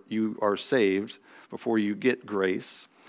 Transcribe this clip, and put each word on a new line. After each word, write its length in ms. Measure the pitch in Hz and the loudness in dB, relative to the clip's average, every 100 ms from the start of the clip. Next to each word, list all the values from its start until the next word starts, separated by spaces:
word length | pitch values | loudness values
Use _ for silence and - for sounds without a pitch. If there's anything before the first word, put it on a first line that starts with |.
| - | -6
you 300 | 110 110 107 | -2 -2 0
are 160 | 107 98 | 0 0
saved, 600 | - 135 101 95 113 - - - - | 2 4 4 2 -2 -10 -20 -20 -16
before 280 | - - 110 | -8 0 2
you 180 | 104 101 | 2 0
get 300 | 123 120 - | 0 -2 -4
grace, 640 | 104 95 98 - - - _ | -2 0 0 -4 -10 -10 _